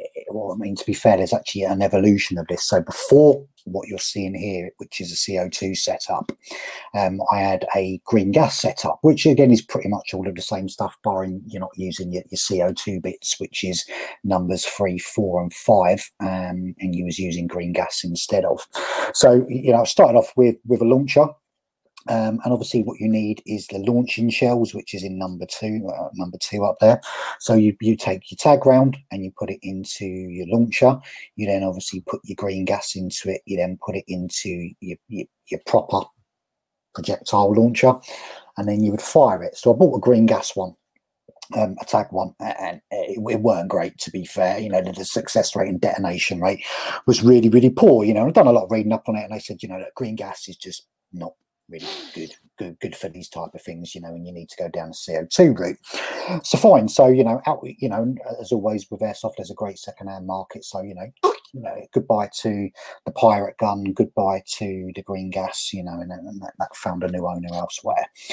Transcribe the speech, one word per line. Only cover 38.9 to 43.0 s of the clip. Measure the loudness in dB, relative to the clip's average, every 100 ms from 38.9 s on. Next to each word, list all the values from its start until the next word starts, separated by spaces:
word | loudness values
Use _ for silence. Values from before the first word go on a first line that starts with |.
would | 0
fire | 4 6 6 4
it. | -6 -2
So | 2
I | 6
bought | 4 4
a |
green | 4 6 6
gas | 4 -2 -6
one, | -8 -10 _ _ _ _ _ _ -8 -2
um, | -2 -4
a | -2
tag | -2 0
one, | -4 -6 -8
a-, | -10 -8
and | -8 -10 _
it, | -8